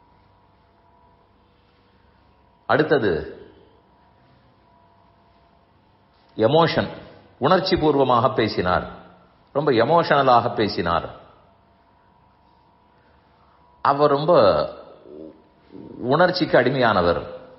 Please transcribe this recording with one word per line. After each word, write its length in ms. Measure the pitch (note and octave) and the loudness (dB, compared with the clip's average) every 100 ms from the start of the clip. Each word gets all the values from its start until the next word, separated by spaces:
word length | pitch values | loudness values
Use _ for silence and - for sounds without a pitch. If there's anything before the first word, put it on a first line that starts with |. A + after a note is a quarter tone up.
| _ _ _ _ _ _ _ _ _ _ _ _ _ _ _ _ _ _ _ _ _ _ _ _ _ _ - | _ _ _ _ _ _ _ _ _ _ _ _ _ _ _ _ _ _ _ _ _ _ _ _ _ _ -2
அடுத்தது 420 | B2 D#3 C#3+ G#2+ D#2 - - - - _ _ _ _ _ _ _ _ _ _ _ _ _ _ _ _ _ _ _ _ _ _ _ _ _ _ _ - | 0 0 0 0 -4 -6 -16 -20 -20 _ _ _ _ _ _ _ _ _ _ _ _ _ _ _ _ _ _ _ _ _ _ _ _ _ _ _ -2
எமோஷன். 520 | A2 D3+ E3 - G2+ - - - _ - | 2 2 2 0 -4 -8 -20 -20 _ -4
உணர்ச்சி 340 | C3 F#3 F#3 E3+ | 0 0 0 -2
பூர்வமாக 500 | D3+ C#3 C3 B2 C3 | 0 2 2 2 0
பேசினார், 520 | C3 A2 - F2+ F2 - - - - _ _ _ C#3 | 0 -2 -2 -2 -2 -4 -14 -20 -20 _ _ _ -4
ரொம்ப 140 | D3+ | 0
எமோஷனலாக 760 | A2+ A#2 E3+ D#3 D3 C3+ A#2+ A#2 | 2 2 2 2 2 4 4 2
பேசினார், 520 | - G#2 - F2 E2 - - - _ _ _ _ _ _ _ _ _ _ _ _ G1+ _ _ G#1 _ _ _ _ _ _ _ _ _ B2 | -2 -4 -4 -4 -4 -6 -14 -20 _ _ _ _ _ _ _ _ _ _ _ _ _ _ _ _ _ _ _ _ _ _ _ _ _ -2
அவர் 280 | C#3+ D3 C#3+ | 2 2 2
ரொம்ப 180 | D#3 E3 G#2 D2+ C#2 - - - - D2+ D#2+ D#2+ _ _ _ - - - A2+ | 2 4 4 2 -2 -8 -20 -20 -20 -20 -20 -20 _ _ _ -20 -20 -10 -2
உணர்ச்சிக்கு 480 | D3 F3+ - D#3 D#3 | 2 2 0 0 2
அடிமையானவர், 640 | B2 C3+ A#2+ G2+ F2 E2+ - - - | 2 2 0 2 0 -2 -6 -16 -20